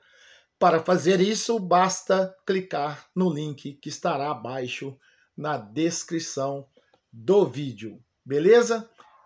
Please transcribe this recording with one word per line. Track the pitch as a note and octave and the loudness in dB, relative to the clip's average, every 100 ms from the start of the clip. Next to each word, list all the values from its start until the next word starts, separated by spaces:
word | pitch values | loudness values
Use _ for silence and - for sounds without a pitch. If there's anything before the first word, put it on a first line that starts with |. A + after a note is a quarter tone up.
| _ _ _ _ _ _ | _ _ _ _ _ _
Para | F3+ E3 | 2 4
fazer | - F3+ C#3 F#3+ | 2 2 4 4
isso, | G3 G#3+ - A#3 | 2 0 -2 -2
basta | F3+ F3 F#3 - - F#3+ F#3+ - - | 2 2 4 0 0 0 0 -4 -4
clicar | F#3+ F#3 D3+ D3 C#3+ - F#3 | -4 -4 -6 -6 -8 -8 -2
no | F#3 | 0
link | D3 D3+ C#3+ C#3 C#3 | 0 -6 -10 -14 -14
que | D#3 | -14
estará | - F3+ C#3+ C#3+ | -6 -4 -2 -2
abaixo | D3+ A2+ C3+ B2+ - C#3 C3 _ _ _ - | -6 -8 -8 -8 -8 -12 -14 _ _ _ -10
na | D3 C#3 | -6 -6
descrição | G#2 A#2 E3 E3 - E3 - - C3+ C#3 C3+ _ _ _ _ | -6 -2 -2 -2 -6 -8 -6 -6 -4 -6 -10 _ _ _ _
do | A2+ A2+ G3+ | -8 2 2
vídeo, | E3+ A#2 C#3+ G#2 G#2+ G2 _ _ | 2 -2 -8 -10 -14 -16 _ _
beleza? | B2 C#3+ E3+ A#3 A3 A3+ A3 _ _ _ | -6 2 6 6 6 0 -6 _ _ _